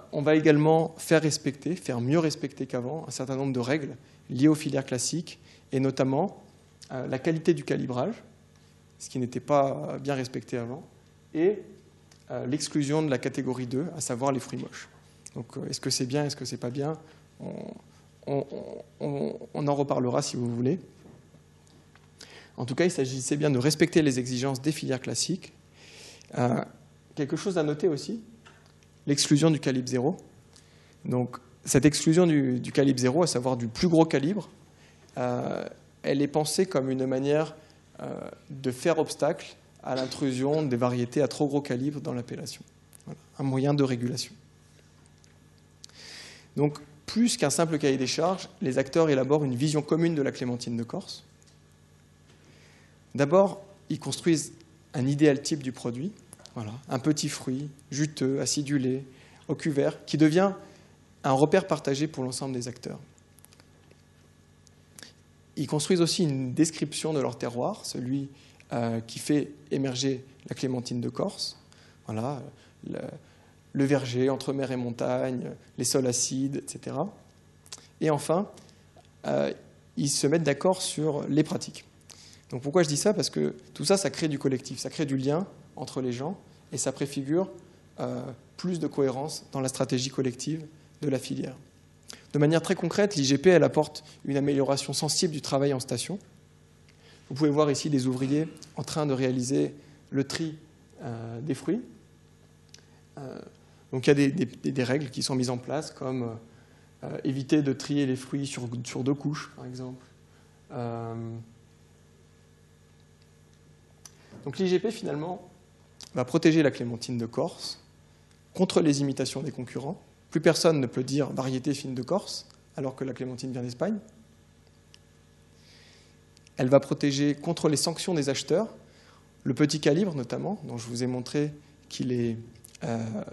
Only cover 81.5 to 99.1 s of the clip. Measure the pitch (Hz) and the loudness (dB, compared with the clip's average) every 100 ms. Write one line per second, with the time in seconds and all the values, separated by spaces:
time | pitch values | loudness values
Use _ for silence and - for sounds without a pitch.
81.5 | - - - - _ - - - - - | 0 -8 -14 -20 _ -20 -20 -20 -20 -10
82.5 | 127 139 175 156 143 202 208 139 - - | -8 0 2 2 2 2 2 0 0 -2
83.5 | - - - 147 196 139 - 160 139 139 | -2 -12 -4 2 2 2 -2 -2 2 4
84.5 | 131 - 131 135 - 147 135 131 156 196 | 4 2 -8 -8 -4 -2 0 2 0 0
85.5 | - - - 117 143 127 120 147 196 - | -10 -18 -12 -8 -4 -4 -2 -6 -8 -12
86.5 | - - 139 139 - 139 143 135 165 190 | -20 -10 -4 -4 -2 -4 -4 0 0 0
87.5 | - - - - - 123 123 135 120 - | -6 -20 -20 -20 -8 -6 -6 -8 -12 -18
88.5 | - 175 175 151 - 135 127 151 - - | -8 -4 -2 -2 2 0 0 -6 -8 -8
89.5 | 139 131 - 123 131 131 - 131 123 - | -4 -2 0 0 0 -2 -2 -2 -2 -6
90.5 | 160 151 - - - 147 131 - 135 135 | -6 -8 -18 -20 -8 -2 -2 -4 -6 -8
91.5 | 127 - - - - - - - 147 147 | -10 -20 -20 -20 -20 -20 -20 -4 2 4
92.5 | 160 160 185 165 202 208 160 135 139 185 | 4 2 -2 0 2 2 2 2 6 8
93.5 | 175 139 156 151 - - - - 139 143 | 8 8 4 0 -2 -16 -14 -4 0 2
94.5 | 139 135 139 - 139 156 - 180 151 - | 2 2 2 0 -2 0 2 0 -2 -2
95.5 | 139 143 131 - 123 - 196 - - - | 2 2 0 -2 -4 -4 -8 -12 -20 -20
96.5 | - - - - - - - - 135 151 | -20 -20 -20 -20 -20 -20 -20 -10 2 4
97.5 | 143 147 131 160 139 127 127 135 147 160 | 6 4 4 2 2 2 0 2 0 0
98.5 | - - - - 160 151 | -6 -16 -10 -6 -2 0